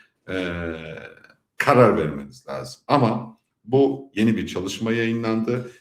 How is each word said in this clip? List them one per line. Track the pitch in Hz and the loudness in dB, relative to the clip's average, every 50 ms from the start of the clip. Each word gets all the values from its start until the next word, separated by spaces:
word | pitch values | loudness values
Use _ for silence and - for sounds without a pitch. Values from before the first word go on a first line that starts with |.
| _ _ _ _ _ - | _ _ _ _ _ -8
e, | 92 92 92 87 87 87 85 82 80 80 80 80 80 - - - - - - - _ _ _ _ _ - | -6 -4 -4 -4 -6 -6 -6 -6 -8 -8 -10 -12 -14 -14 -16 -18 -20 -20 -20 -20 _ _ _ _ _ -2
karar | - 147 139 127 120 104 92 82 | 2 4 6 8 8 6 6 4
vermeniz | 78 76 71 71 71 - - - - - | 0 -2 -4 -6 -10 -14 -18 -18 -14 -12
lazım. | 135 127 127 - - - _ - | -10 -10 -10 -12 -16 -12 _ 0
Ama | 139 143 - 110 - - - - - _ _ _ _ _ _ | 2 2 4 2 0 -2 -6 -10 -16 _ _ _ _ _ _
bu | 107 131 139 139 139 135 - - - - | 0 2 4 4 4 2 -2 -10 -8 -2
yeni | 104 110 117 107 92 | 0 2 2 2 0
bir | - - | -2 -6
çalışma | - 92 92 98 - - 113 113 | -6 -6 -6 -6 -6 -6 -4 -2
yayınlandı | 113 117 117 113 117 117 117 113 113 113 110 120 120 127 123 - - _ | -2 0 0 -2 -2 -2 -2 -2 -2 -2 -2 -2 -4 -4 -6 -10 -16 _